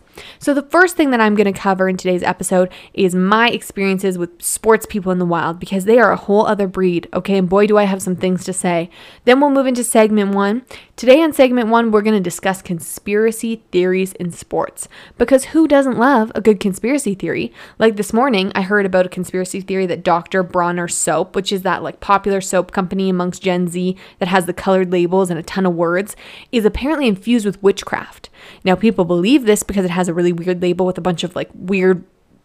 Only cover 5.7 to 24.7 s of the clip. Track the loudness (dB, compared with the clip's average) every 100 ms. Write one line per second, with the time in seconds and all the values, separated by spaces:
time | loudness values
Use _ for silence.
5.7 | -2 4 4 4 2 2 2 2 0 -2
6.7 | 0 0 0 -4 -6 -2 0 2 2 4
7.7 | 4 2 -2 -4 -2 -2 -2 -4 -4 -2
8.7 | -2 -4 -12 -20 -2 2 4 4 2 0
9.7 | -2 0 2 4 2 0 0 0 -2 -8
10.7 | -20 -20 0 4 6 4 2 2 2 2
11.7 | 2 2 2 2 0 -2 -4 -4 -4 -6
12.7 | -8 -8 -12 -4 0 0 -2 -6 -8 _
13.7 | 0 2 0 -2 -6 -10 -10 -6 -4 -4
14.7 | -8 -18 -20 -14 -4 2 2 2 0 4
15.7 | 4 2 2 4 4 0 0 2 2 -2
16.7 | -4 -2 -2 -2 -4 -4 -6 -6 -12 -20
17.7 | 0 0 0 -2 2 2 2 0 -2 0
18.7 | 0 2 2 0 -4 -6 -6 -6 -8 -6
19.7 | -4 -2 -2 0 0 0 -2 0 -2 -2
20.7 | -2 -4 -4 -2 -2 -2 -6 -4 -4 -2
21.7 | -4 -6 -8 0 0 0 -2 -2 -2 -2
22.7 | -4 -4 -2 -2 0 -2 -4 -2 0 -2
23.7 | -2 -4 -4 -14 _ -2 0 -2 -4 0